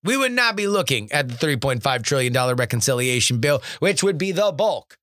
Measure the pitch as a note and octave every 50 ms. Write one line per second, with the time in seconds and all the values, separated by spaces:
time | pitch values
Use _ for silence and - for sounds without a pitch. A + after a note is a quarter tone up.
0 | - F3+ B3+ C4+ C4+ B3+ B3 B3+ B3 A#3 G#3+ G#3 G#3 G3+ G3+ G3 F3 - C#3 A2+
1 | G#2 A2 - D3 C#3+ B2 A#2+ A#2+ - D#3 C#3+ A#2+ - C#3 B2+ A#2 A#2 C#3 C3 B2
2 | A2 - C#3+ C3+ B2+ B2 B2 C3 B2 B2+ B2 B2 B2 A2+ - A#2 - C#3 C3 B2
3 | B2 B2+ B2 B2 - - B2 A#2 A2+ D3 D3 B2+ - - - - C#3+ F#3+ G3 -
4 | F#3 G3 F#3+ D3 F3+ G3 F#3 E3+ G#3 G#3 E3 C#3 G#3 G#3+ D#3+ G#2+ - _ - _